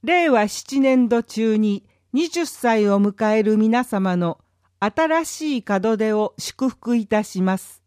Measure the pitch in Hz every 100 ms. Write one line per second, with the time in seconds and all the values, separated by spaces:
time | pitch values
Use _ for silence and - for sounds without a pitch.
0 | 226 349 339 240 208 - - 269 269 262
1 | 240 233 233 - 220 220 214 202 _ _
2 | _ 254 330 339 330 - 247 226 208 202
3 | 202 196 214 220 214 214 220 233 247 208
4 | 190 180 175 - _ _ _ _ 202 -
5 | 320 320 330 - 311 262 - 202 214 220
6 | 220 214 214 - - - 262 - - 240
7 | 208 214 214 190 190 190 - -